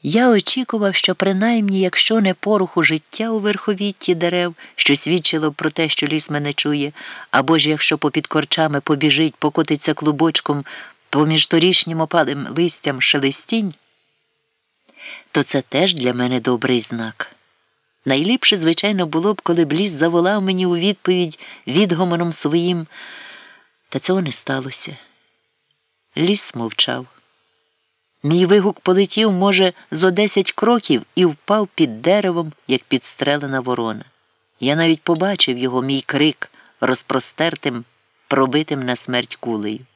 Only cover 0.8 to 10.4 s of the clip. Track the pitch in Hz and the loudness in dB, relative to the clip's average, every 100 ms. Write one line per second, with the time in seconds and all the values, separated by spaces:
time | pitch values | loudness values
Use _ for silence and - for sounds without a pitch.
0.8 | 202 180 - 185 196 190 220 233 202 190 | 0 0 0 0 0 2 2 2 2 2
1.8 | 185 - - 226 196 185 202 208 185 - | 0 2 2 2 2 0 0 2 2 0
2.8 | 160 156 _ - 226 220 208 202 - 190 | 0 0 _ -8 -4 -2 0 -2 -2 -2
3.8 | 202 190 - 170 175 180 175 165 - - | -2 -4 -2 0 0 0 -2 -6 -18 -4
4.8 | - 143 - 175 156 160 156 143 156 - | 0 0 2 0 2 0 -2 -2 -4 -2
5.8 | 160 - 143 151 - 147 147 143 147 147 | -2 -2 -2 -4 -4 -4 -4 -4 -2 -2
6.8 | 143 - - - - - 135 165 143 151 | -2 -8 -18 -18 -2 0 2 2 2 0
7.8 | - 151 147 160 - 156 147 - 156 147 | 0 0 0 -2 -2 -2 -2 0 0 0
8.8 | - 147 151 147 160 - 151 147 156 147 | -2 0 2 2 0 0 -2 0 0 0
9.8 | - 151 151 147 160 156 | 0 0 0 2 2 0